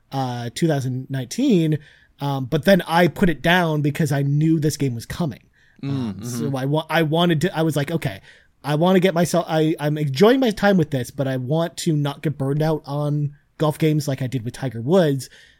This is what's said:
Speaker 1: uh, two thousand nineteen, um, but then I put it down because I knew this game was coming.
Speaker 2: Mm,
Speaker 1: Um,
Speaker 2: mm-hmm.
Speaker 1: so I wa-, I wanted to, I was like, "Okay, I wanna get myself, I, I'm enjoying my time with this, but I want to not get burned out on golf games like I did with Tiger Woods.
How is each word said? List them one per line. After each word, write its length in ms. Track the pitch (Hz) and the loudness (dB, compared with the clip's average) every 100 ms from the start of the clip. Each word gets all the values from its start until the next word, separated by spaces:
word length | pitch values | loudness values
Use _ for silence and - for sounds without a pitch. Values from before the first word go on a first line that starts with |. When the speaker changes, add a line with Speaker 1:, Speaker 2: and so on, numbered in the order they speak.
| _ | _
Speaker 1:
uh, 380 | 139 131 120 120 | -6 -4 -6 -8
two 140 | - 165 | -2 0
thousand 420 | 143 127 127 131 | 0 -2 -6 -6
nineteen, 680 | 135 117 - 277 185 160 147 - - _ _ | -8 -6 -2 2 4 2 -2 -6 -20 _ _
um, 260 | 143 135 131 | -4 -4 -2
but 200 | 160 190 | 0 4
then 160 | 185 151 | 2 4
I 200 | 165 175 | 2 2
put 220 | - 196 | 2 0
it 120 | - | 0
down 400 | 165 180 165 151 | 2 2 2 0
because 300 | 147 143 151 | -2 -2 0
I 120 | 143 | 0
knew 360 | 143 147 160 160 | 0 2 2 2
this 180 | 151 - | 0 -2
game 180 | 139 117 | -4 -4
was 100 | - | -8
coming. 380 | - 165 - _ _ _ _ | -6 -4 -6 _ _ _ _
Speaker 2:
Mm, 60 | 139 | -6
Speaker 1:
Um, 240 | 139 117 95 | -4 -4 -8
Speaker 2:
mm-hmm. 80 | 117 120 120 | -8 -6 -4
Speaker 1:
so 80 | 135 | -2
I 80 | 135 | -2
wa-, 200 | 151 160 | -2 0
I 140 | 160 | 0
wanted 380 | 156 160 175 160 | 2 2 2 2
to, 140 | 180 151 | 0 0
I 40 | |
was 140 | 160 147 | 0 0
like, 160 | 143 | -2
"Okay, 300 | 165 - 98 - - _ _ | -4 -4 -8 -16 -20 _ _
I 120 | 135 147 | -4 2
wanna 240 | 180 190 | 4 4
get 140 | 185 | 4
myself, 320 | 165 180 170 - | 2 2 0 0
I, 280 | 160 156 - | 0 0 0
I'm 180 | 147 151 | -2 -2
enjoying 420 | 147 131 208 262 | -2 4 4 6
my 100 | 247 | 2
time 260 | 208 202 190 | 2 2 4
with 140 | 147 | 2
this, 200 | 131 117 | -2 -4
but 160 | 139 135 | -4 -4
I 100 | 131 | -4
want 400 | 123 160 170 - | -2 -2 -2 -2
to 180 | 175 147 | -2 0
not 280 | 143 - | -2 -4
get 140 | 156 - | -6 -4
burned 240 | 135 147 | -4 0
out 180 | 156 151 - | 0 -2 -4
on 500 | 143 147 147 143 - _ - | -4 -2 -2 -4 -8 _ -2
golf 200 | 151 - | -2 2
games 300 | 160 151 143 | 2 2 -2
like 140 | 131 | -4
I 60 | 127 | -4
did 160 | 127 | -4
with 100 | 117 - | -6 -8
Tiger 260 | 135 113 | -8 -6
Woods. 480 | 120 190 156 139 - - - | 2 4 4 0 -6 -18 -20